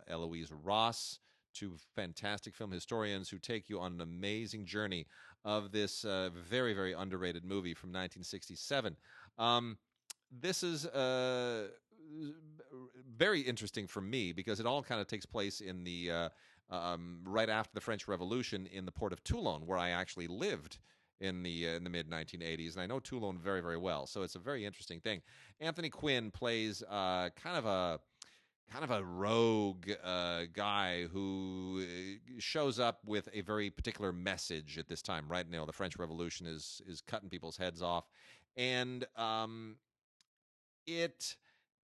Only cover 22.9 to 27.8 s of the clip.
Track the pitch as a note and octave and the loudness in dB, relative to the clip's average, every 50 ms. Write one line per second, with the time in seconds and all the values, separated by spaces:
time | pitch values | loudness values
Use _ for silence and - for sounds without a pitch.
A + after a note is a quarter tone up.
22.9 | B2 C3+ B2+ - C3 B2 A2 G2+ F#2 F2 E2 G2 G2 F#2 E2+ F2 E2+ E2 F2+ F#2+ | -2 -4 -4 -4 -4 -2 -2 -2 -2 -2 0 0 0 2 2 0 0 0 0 0
23.9 | E2 D2 C2+ - - G#2 F#2+ F2+ - F2+ F2 B2 C#3+ B2+ G#2 G#2 F#2+ - - - | 0 0 -2 -4 -4 -4 -4 -4 -4 -6 -6 -4 -4 -2 -4 -6 -6 -8 -10 -10
24.9 | F2 E2 - A#2 G#2 F2 - - - - - - - - D3+ D#3+ D#3+ F3 E3+ D3+ | -8 -4 -2 -2 -2 -2 -4 -12 -20 -20 -20 -20 -10 -4 -2 -2 -2 0 -2 -4
25.9 | - - - D3+ C3+ B2 A2+ G#2+ - - - A#2+ A#2 A2+ A2 A2 G2+ - - F#2 | -4 0 2 4 4 4 4 0 -2 0 2 2 4 4 2 2 0 -2 -4 -2
26.9 | G2+ G2+ F#2+ F#2 F#2 F#2 F2+ F2 E2+ - - E3 F3+ D#3+ A#2 A2 G2 F#2 | 0 2 4 4 4 4 4 2 -2 -4 -6 -2 0 0 2 4 4 6